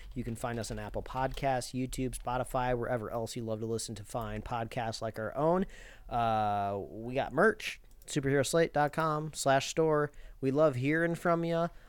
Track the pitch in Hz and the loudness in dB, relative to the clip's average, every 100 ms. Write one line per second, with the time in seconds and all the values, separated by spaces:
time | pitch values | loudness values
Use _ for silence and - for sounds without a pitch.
0 | - 127 117 113 120 117 104 107 104 107 | -10 -8 -6 -4 -4 -4 -4 -6 -6 -6
1 | - 131 131 127 139 127 - 127 127 - | -6 -2 -2 0 0 0 -2 -4 -4 -2
2 | 131 - - 123 127 131 123 123 113 123 | -4 -4 -4 -2 -2 0 0 0 0 -2
3 | 107 117 113 123 113 107 113 113 - 107 | -2 -4 -4 -4 -4 -4 -2 -2 -4 -8
4 | 104 123 107 107 - 120 117 131 113 - | -6 -6 -4 -6 -4 -4 -4 -4 -4 -4
5 | 113 113 110 - 160 185 196 - - - | -6 -4 -4 0 4 4 0 -6 -18 -18
6 | - 120 117 110 107 104 101 101 82 101 | -4 0 2 2 2 2 0 -2 -4 -8
7 | 117 127 95 135 214 - - - - - | -6 -2 0 4 4 4 -4 -10 -16 -20
8 | - 151 135 143 127 165 165 143 147 - | -6 -2 2 4 4 4 4 4 2 2
9 | 160 151 156 - 139 135 - - 160 151 | 0 0 -4 -2 4 4 4 2 4 4
10 | 147 - - - 135 135 156 123 127 160 | 2 -4 -16 -2 0 6 4 4 2 4
11 | 170 165 175 170 170 165 170 - | 2 2 2 2 2 0 0 -4